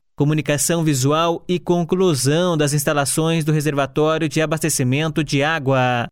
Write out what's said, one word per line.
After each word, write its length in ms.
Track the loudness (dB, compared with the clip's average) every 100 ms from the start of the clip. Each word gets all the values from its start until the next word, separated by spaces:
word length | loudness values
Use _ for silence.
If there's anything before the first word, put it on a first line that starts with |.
| -8 -2
comunicação 680 | 0 0 0 -2 0 0
visual 600 | 0 0 2 2 0 -2 -4
e 100 | -4
conclusão 1000 | 0 -2 0 2 2 2 0 2 2 2
das 160 | 0
instalações 720 | 0 0 0 0 0 0 0
do 60 | 0
reservatório 800 | 0 0 -2 -2 0 0 0 -2
de 120 | -2
abastecimento 840 | -2 -2 -2 0 0 0 0 -2
de 180 | -2 0
água. 640 | 0 0 0 2 2 0 -4